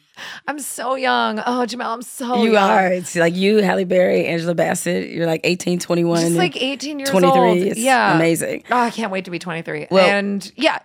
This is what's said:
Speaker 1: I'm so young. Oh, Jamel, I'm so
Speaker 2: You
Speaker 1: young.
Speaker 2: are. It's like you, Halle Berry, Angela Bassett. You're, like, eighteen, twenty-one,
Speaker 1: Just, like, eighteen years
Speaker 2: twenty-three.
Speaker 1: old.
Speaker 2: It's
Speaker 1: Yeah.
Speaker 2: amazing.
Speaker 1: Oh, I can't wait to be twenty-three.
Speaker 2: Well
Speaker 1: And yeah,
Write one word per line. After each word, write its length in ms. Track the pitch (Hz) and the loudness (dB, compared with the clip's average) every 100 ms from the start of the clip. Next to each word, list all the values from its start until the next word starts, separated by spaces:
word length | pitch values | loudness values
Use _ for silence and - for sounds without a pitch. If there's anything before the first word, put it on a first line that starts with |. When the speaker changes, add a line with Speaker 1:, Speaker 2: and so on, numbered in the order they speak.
| _ - - - - | _ -18 -16 -14 -10
Speaker 1:
I'm 120 | 294 | -10
so 340 | 240 - 254 | -10 -8 -4
young. 460 | 262 254 240 226 214 | -2 0 0 0 -2
Oh, 240 | 247 247 240 | -4 -2 -2
Jamel, 200 | 247 226 | -4 -8
I'm 160 | 233 | -8
so 400 | 247 - 240 247 | -10 -10 -2 0
Speaker 2:
You 80 | 226 | 4
Speaker 1:
young. 180 | 208 196 | 4 4
Speaker 2:
are. 160 | 220 185 | 4 2
It's 300 | 185 175 175 | 0 -2 0
like 180 | 170 | 0
you, 240 | 175 196 214 | 2 2 4
Halle 260 | 185 185 | 2 0
Berry, 420 | 180 180 185 190 143 | 2 2 4 2 0
Angela 280 | 170 170 | -2 -2
Bassett. 560 | 165 165 180 170 185 185 | 0 0 -2 -2 -4 -4
You're, 160 | - 170 | -4 -2
like, 140 | 160 | 0
eighteen, 360 | - 180 - 175 | 0 -2 -2 -4
twenty-one, 400 | - 175 170 170 | -2 0 0 0
Speaker 1:
Just, 160 | 170 170 | 0 0
like, 240 | - - | -2 -2
eighteen 380 | 262 277 277 294 | -6 -6 -10 -6
years 100 | 269 | 0
Speaker 2:
twenty-three. 280 | 277 269 269 | 4 4 6
Speaker 1:
old. 180 | 247 180 | 4 2
Speaker 2:
It's 220 | 196 214 | 0 0
Speaker 1:
Yeah. 340 | 254 247 208 | 2 2 4
Speaker 2:
amazing. 480 | 170 165 160 - - - | 4 2 0 -2 -6 -2
Speaker 1:
Oh, 60 | 247 | 0
I 120 | 233 | 0
can't 200 | 226 220 | -2 -6
wait 140 | 190 | -6
to 60 | 185 | -6
be 60 | 170 | -10
twenty-three. 480 | 170 165 165 151 151 | -8 -10 -8 -8 0
Speaker 2:
Well 160 | 190 202 | 4 4
Speaker 1:
And 440 | 202 202 202 - | 2 -2 -4 -8
yeah, 240 | - 311 - | -4 -2 -2